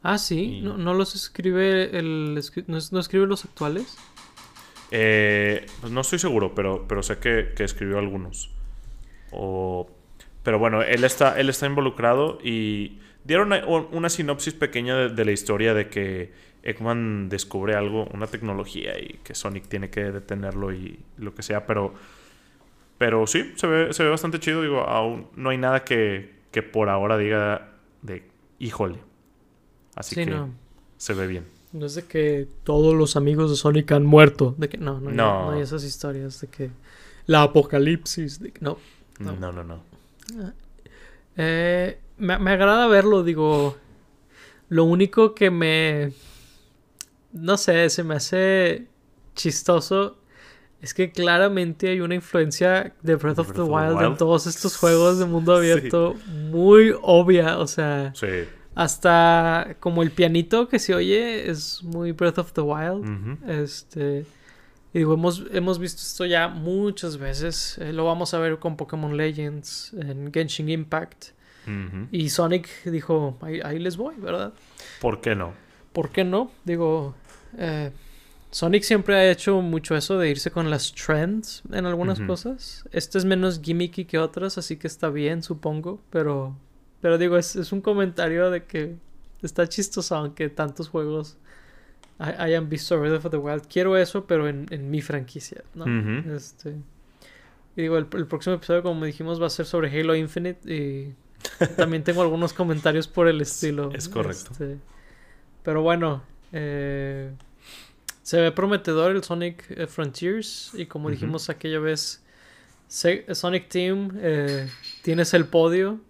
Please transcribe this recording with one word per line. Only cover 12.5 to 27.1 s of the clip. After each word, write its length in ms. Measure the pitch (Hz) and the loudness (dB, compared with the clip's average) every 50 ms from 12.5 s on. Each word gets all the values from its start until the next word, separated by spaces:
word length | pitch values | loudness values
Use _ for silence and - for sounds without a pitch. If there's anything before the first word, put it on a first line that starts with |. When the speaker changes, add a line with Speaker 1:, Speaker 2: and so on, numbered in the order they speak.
| 117 113 110 107 104 104 104 - - - - - - _ - | -4 -2 -2 -4 -4 -4 -6 -8 -12 -18 -20 -20 -20 _ -6
Speaker 2:
dieron 240 | 135 156 180 208 | 0 2 2 2
una, 180 | 208 202 185 - | 2 0 -2 0
un-, 220 | - 170 160 156 160 | 0 0 0 -2 -4
una 180 | - 165 165 170 | -6 -4 -4 -2
sinopsis 440 | 165 - 160 143 143 139 - - - | -2 -2 -2 -4 -4 -4 -6 -8 -4
pequeña 420 | - 147 127 - 123 120 123 127 | -2 -4 -2 -2 -4 -4 -2 0
de, 140 | 131 127 120 | 0 0 0
de 160 | 117 113 110 | 0 0 0
la 60 | 104 | 0
historia 420 | 104 98 - - 107 101 110 113 110 | 0 -2 -2 -4 -2 0 2 2 2
de 160 | 107 101 - | 2 -2 -2
que 420 | - 104 98 95 95 92 87 90 - - - _ _ _ - | -4 -4 -4 -4 -4 -6 -8 -10 -14 -20 -20 _ _ _ -10
Eggman 680 | - 110 107 110 117 117 117 117 113 107 104 98 92 | -10 -8 -6 -4 -2 -2 -2 -2 -4 -4 -4 -4 -6
descubre 460 | 98 95 - - - 98 95 104 107 | -6 -6 -8 -6 -6 -6 -2 -2 0
algo, 300 | 104 101 101 104 110 107 - - | 0 -2 -2 -4 -4 -6 -6 -8
una 140 | 101 107 | -10 -10
tecnología 720 | 110 - - 117 107 98 98 95 - - 92 - - - - | -8 -8 -8 -8 -6 -6 -6 -8 -10 -10 -10 -8 -8 -8 -10
y 200 | - - - - - | -10 -14 -16 -20 -18
que 120 | - 110 | -14 -14
Sonic 320 | - - 104 98 98 - | -10 -8 -8 -8 -10 -10
tiene 220 | - 104 101 98 95 | -8 -8 -8 -8 -8
que 220 | - 104 101 101 | -6 -6 -6 -6
detenerlo 640 | 98 101 98 - 101 101 98 98 98 101 101 95 92 | -8 -10 -10 -10 -10 -8 -8 -8 -6 -6 -6 -6 -8
y 260 | 92 92 - - - - - - | -8 -10 -14 -14 -18 -20 -20 -18
lo 180 | - 110 104 - | -14 -14 -14 -12
que 80 | - 101 | -14 -8
sea, 220 | - 110 104 104 | -4 -4 -4 -2
pero, 280 | - 110 101 98 95 98 - - - - - - - _ _ _ _ _ _ _ _ _ _ _ _ _ | -2 -4 -2 -2 -4 -6 -12 -20 -20 -20 -20 -20 -20 _ _ _ _ _ _ _ _ _ _ _ _ _
pero 300 | _ - 117 110 110 110 | _ 0 2 4 2 2
sí, 260 | 107 - 165 - - - | 2 0 -2 -2 -2 -6
se 120 | - - | -4 -2
ve, 260 | 170 160 160 165 165 151 | 0 2 2 2 0 0
se 100 | - 165 | 0 2
ve 60 | 151 | 2
bastante 300 | 156 160 165 165 160 165 | 2 0 -2 -4 -6 -4
chido. 220 | 156 160 156 165 | -2 -2 -2 -2
Digo, 200 | 160 151 143 131 | -2 0 0 0
aún 460 | - - 120 113 110 113 117 117 120 - - | 0 0 0 0 0 -2 -4 -6 -12 -16 -14
no 140 | - 131 131 | -6 -4 -4
hay 60 | 131 | -2
nada 260 | 127 127 127 131 131 131 | 0 0 2 0 0 0
que, 500 | - 127 117 110 104 98 95 98 - - _ _ _ | 0 0 2 2 2 0 -4 -8 -12 -20 _ _ _
que 120 | - 110 104 | -6 -6 -6
por 260 | - - 110 107 101 | -2 0 0 2 2
ahora 280 | 98 98 98 104 | 2 0 2 2